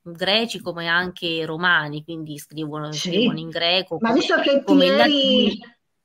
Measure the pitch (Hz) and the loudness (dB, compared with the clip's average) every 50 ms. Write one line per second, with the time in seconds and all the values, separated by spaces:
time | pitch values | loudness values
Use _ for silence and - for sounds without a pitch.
0 | _ 175 170 165 185 185 202 220 233 233 - 196 - 180 170 170 170 170 170 175 | _ -18 -8 -4 -2 0 0 0 0 -2 -6 -8 -8 -8 -8 -6 -2 0 0 0
1 | 180 180 180 - 180 170 165 160 160 156 156 160 175 180 175 160 151 147 147 151 | 0 -2 -6 -6 -6 -4 -4 -4 -4 -6 -6 -2 0 2 2 2 0 -2 -6 -10
2 | 151 - 170 160 160 151 147 143 - - 147 156 156 147 147 151 151 151 151 151 | -10 -10 -12 -12 -10 -12 -12 -14 -14 -14 -10 -10 -8 -8 -6 -8 -8 -8 -8 -6
3 | - 185 165 196 247 226 156 160 160 165 156 170 170 170 180 190 185 - 170 160 | -6 -2 0 2 2 0 0 -4 -8 -8 -6 -2 0 2 0 0 0 -2 -4 -2
4 | 220 226 240 311 - - 349 - - 285 277 277 - - 294 - 180 180 - - | 0 2 2 2 2 2 0 2 2 2 2 2 4 4 6 6 6 6 6 4
5 | - 294 294 277 269 269 254 254 - 202 - - - - _ _ _ _ _ _ | 4 4 4 2 2 2 4 4 2 2 0 -4 -10 -18 _ _ _ _ _ _
6 | _ | _